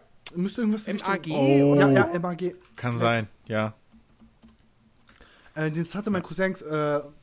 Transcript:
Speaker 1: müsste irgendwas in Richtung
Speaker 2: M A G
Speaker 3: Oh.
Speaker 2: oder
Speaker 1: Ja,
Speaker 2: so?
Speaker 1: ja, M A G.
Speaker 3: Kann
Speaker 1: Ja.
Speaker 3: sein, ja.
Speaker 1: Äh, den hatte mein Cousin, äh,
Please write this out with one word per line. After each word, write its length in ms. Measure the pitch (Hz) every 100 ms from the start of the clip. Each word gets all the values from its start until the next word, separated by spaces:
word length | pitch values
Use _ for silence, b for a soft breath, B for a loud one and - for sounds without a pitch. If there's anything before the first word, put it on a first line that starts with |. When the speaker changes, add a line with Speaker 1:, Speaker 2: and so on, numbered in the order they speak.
| _ _ - 170
Speaker 1:
müsste 260 | 196 247
irgendwas 260 | 220 214 208
in 60 |
Richtung 200 | 196 196
Speaker 2:
M 60 | 190
A 20 |
G 100 | 156
Speaker 3:
Oh. 380 | 147 135 139 143
Speaker 2:
oder 80 | 143
Speaker 1:
Ja, 60 | 139
Speaker 2:
so? 40 | 135
Speaker 1:
ja, 80 | -
M 120 | 175 180
A 80 |
G. 220 | 170 180 - _ -
Speaker 3:
Kann 180 | 120
Speaker 1:
Ja. 40 | 117
Speaker 3:
sein, 280 | 117 117 107 - -
ja. 260 | 110 110 - _ _ _ _ - _ - _ _ _ _ _ _ b b b b 156
Speaker 1:
Äh, 140 | 156
den 160 | 156 165
hatte 160 | 196 214
mein 140 | 190
Cousin, 300 | - - 190
äh, 480 | 185 151 156 147 147 147 -